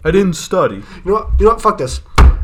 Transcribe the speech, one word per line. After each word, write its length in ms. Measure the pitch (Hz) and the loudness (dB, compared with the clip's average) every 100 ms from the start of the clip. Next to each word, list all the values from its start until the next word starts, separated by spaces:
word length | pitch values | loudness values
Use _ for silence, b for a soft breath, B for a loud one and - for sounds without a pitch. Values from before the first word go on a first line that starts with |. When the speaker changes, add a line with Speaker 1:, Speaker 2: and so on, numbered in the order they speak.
| 156 | -2
Speaker 1:
I 40 | |
didn't 220 | 190 190 | 0 0
study. 420 | 160 - 185 123 101 | -4 -6 -2 -2 -6
Speaker 2:
You 60 | - B 180 | -16 B -6
know 80 | |
what? 160 | 214 - - | -4 -2 0
You 60 | 208 | 2
know 60 | |
what? 100 | 233 | 0
Fuck 160 | 214 180 | -2 -4
this. 240 | 170 - - - - B | -8 -12 -2 4 6 B